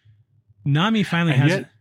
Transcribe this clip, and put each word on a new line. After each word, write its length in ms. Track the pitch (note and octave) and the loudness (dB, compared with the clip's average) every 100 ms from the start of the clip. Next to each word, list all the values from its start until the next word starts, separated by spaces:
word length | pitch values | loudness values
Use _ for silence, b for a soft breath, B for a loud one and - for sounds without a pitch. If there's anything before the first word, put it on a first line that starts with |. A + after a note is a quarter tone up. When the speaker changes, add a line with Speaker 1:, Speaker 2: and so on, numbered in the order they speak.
| b b _ _ _ _ | b b _ _ _ _
Speaker 1:
Nami 400 | D3 C#3+ G3+ A3 | -2 0 0 0
finally 300 | F#3+ E3+ E3+ | -2 -2 0
Speaker 2:
And 80 | C3+ | 2
Speaker 1:
has 100 | D3 | 2
Speaker 2:
yet 200 | F#3+ - _ | 0 -6 _